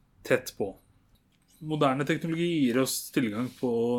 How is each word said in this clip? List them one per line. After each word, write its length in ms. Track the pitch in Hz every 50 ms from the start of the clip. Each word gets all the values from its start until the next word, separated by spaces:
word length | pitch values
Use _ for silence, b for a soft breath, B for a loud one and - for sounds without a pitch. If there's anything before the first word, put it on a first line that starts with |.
| _ _ _ _ -
tett 300 | - 131 - - - -
på. 140 | - 110 95 - - _ _ _ _ _ _ _ _ _ _ _ _ _ _ _ -
Moderne 440 | 156 151 156 147 147 135 127 143 143
teknologi 420 | 135 160 151 170 165 165 165 170 175 170 156 135
gir 140 | 120 113 131
oss 300 | 131 - - - - -
tilgang 380 | - 151 127 107 101 113 127 117
på 220 | - - 135 123 117 117 117 120 123